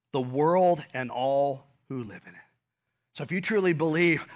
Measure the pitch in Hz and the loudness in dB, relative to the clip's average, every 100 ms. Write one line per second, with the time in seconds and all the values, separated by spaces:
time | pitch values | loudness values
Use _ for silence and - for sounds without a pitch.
0 | _ 139 127 131 156 180 180 170 - 127 | _ -4 -4 0 2 4 4 2 -4 -8
1 | 120 120 135 139 143 131 - _ - 131 | -6 -4 0 2 0 -2 -12 _ -10 -10
2 | 107 90 - - - _ _ _ _ _ | -10 -14 -20 -20 -20 _ _ _ _ _
3 | _ - 147 185 185 214 185 156 160 160 | _ -12 -6 -6 0 2 2 2 0 2
4 | 175 147 - | 2 2 -2